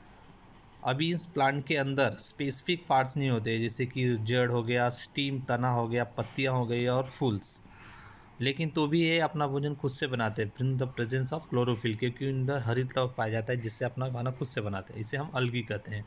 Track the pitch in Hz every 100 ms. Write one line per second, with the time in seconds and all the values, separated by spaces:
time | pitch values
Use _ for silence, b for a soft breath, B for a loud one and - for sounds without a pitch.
0 | B B B - - - - - 123 135
1 | 165 170 - 147 135 143 135 151 135 139
2 | 120 101 - - 139 131 - 175 - 135
3 | 131 147 135 117 117 113 117 - 127 131
4 | 123 117 107 123 123 120 113 123 123 123
5 | - - 139 135 131 120 127 120 117 120
6 | 117 - 110 - 135 127 117 120 123 127
7 | 131 - 135 101 - - - B B B
8 | B B B - 123 139 160 160 147 165
9 | 165 165 156 151 143 139 147 147 139 131
10 | 147 123 110 107 104 - 127 131 131 -
11 | 113 131 131 156 - 123 123 110 120 107
12 | 123 120 135 135 131 143 117 123 127 131
13 | 127 127 110 113 110 123 110 - 123 127
14 | 131 123 127 127 135 - 104 98 - 107
15 | 110 139 151 127 123 120 110 104 - 107